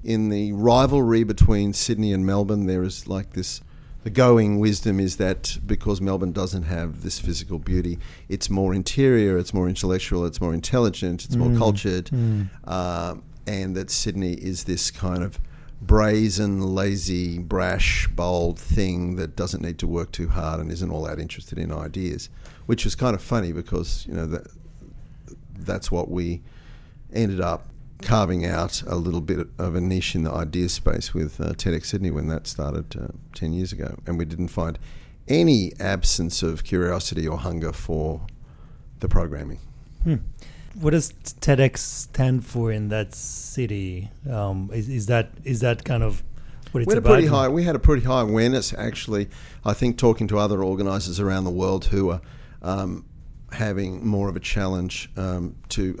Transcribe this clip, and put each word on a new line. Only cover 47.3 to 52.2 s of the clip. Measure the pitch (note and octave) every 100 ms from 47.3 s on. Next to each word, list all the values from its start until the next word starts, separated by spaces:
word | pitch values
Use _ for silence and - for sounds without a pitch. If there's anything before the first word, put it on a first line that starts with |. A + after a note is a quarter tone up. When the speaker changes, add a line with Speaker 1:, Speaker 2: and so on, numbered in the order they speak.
| C#3+ C3
Speaker 1:
we | D#3
had | F3
a | D#3
pretty | - C#3+
high | A#2 C3
awareness, | A2 A2 A#2 C3 -
actually. | - A2+ - - G#2 G2+ - - -
I | -
think | G#2 B2+ A#2
talking | A#2+ A2+ G#2
to | G#2
other | G#2 G2
organisers | F#2+ F#2+ G2 G2 F#2 F2+
around | G2+ F#2+
the | F#2
world | F2+ F#2+ F#2+ -
who | G2+ F#2+
are, | E2+